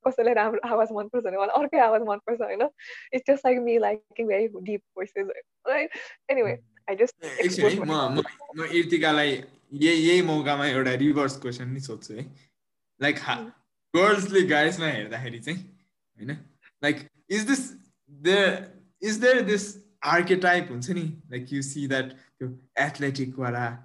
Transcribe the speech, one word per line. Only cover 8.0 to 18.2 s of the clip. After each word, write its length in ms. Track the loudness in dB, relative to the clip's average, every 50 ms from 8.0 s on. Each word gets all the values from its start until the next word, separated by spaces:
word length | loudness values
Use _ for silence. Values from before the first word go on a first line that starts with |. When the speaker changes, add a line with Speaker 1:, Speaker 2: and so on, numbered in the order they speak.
| 0 0 0
Speaker 2:
म, 80 | -2 -2 -4 -10 _ -20 -16 -10 -8
म 40 | -6 0 2 2
इर्तिकालाई 500 | 2 2 2 2 4 4 4 4 2 2 0 -4 -6 -14 _ _ _ _
यही, 360 | -2 2 4 4 4 4 4 6
यही 140 | 4 4
मौकामा 440 | 4 2 0 0 0 0 0 0 0
एउटा 260 | 0 0 0 0 0 0 2 2
रिभर्स 320 | 2 4 2 0 0 -2 -6
क्वेसन 260 | -10 -10 -8 -8 -8 -8
नि 120 | -8 -8
सोध्छु 340 | -8 -10 -12 -14 -14 -14 -12
है। 100 | -12 -12 -14 -16 _ _ _ _ _ _ _ _ _ _ _ _ _
Like, 180 | -2 -2 -2 -2
हा-, 200 | -4 -6 -6 -6
Speaker 1:
Mm-hmm। 120 | -8 -14 -18 _ _ _ _ _ _ _ 2
Speaker 2:
गर्ल्सले 460 | 4 4 6 4 2 0 2 2 2 4
गाइजमा 400 | 4 4 2 2 2 0 -2 -4
हेर्दाखेरि 520 | -4 -4 -4 -6 -8 -10 -10 -10 -10 -10 -10
चाहिँ, 200 | -10 -8 -10 -10 -10 -16 _ _ _ _ _ _ _ _ _ _
होइन? 180 | -12 -12 -12 -12 -14 _ _ _ _ _ _ _ -2
Like, 220 | -2 -2 -2 -8 -18 _ _ _ _
is 160 | -4 -2 0
this 280 | 0 0 0 0 -8 -12 -20 _ _ _ _ _ _ -20 -2